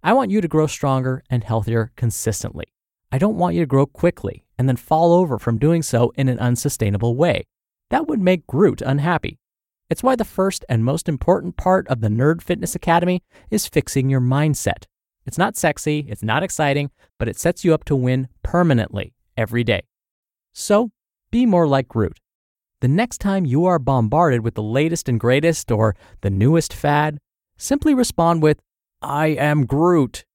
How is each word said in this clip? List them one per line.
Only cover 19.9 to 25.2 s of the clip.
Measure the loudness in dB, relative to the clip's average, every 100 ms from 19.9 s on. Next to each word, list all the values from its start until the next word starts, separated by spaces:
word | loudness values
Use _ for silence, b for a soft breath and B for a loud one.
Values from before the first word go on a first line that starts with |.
| _ _ _ _ _ _
So, | -16 0 2 2 _ _ _ _
be | 0 2
more | 4 4
like | 2 0
Groot. | -2 -2 -4 _ _ _ _ _ _
The | 0
next | 2 0 -2
time | -2 0 0
you | 2 2
are | 0
bombarded | 0 0 2 2 2 2
with | -2 -6
the |
latest | -4 -2 0 -2 -4
and |
greatest | -2